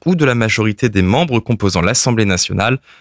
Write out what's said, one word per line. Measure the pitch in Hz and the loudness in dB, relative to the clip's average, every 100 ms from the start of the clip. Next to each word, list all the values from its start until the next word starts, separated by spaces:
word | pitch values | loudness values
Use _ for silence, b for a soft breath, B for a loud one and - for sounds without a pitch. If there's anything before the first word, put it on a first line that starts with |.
| - | -2
ou | |
de | 180 | 0
la | 143 120 | 2 2
majorité | 110 - 110 104 120 | 0 0 -2 0 -2
des | 101 | 0
membres | 92 120 170 120 | 2 2 0 -2
composant | - 117 101 90 | -2 -2 0 0
l'Assemblée | 87 127 - 113 | 0 0 0 0
nationale | 104 92 - 95 107 131 b b | 0 0 -2 -2 -2 -2 b b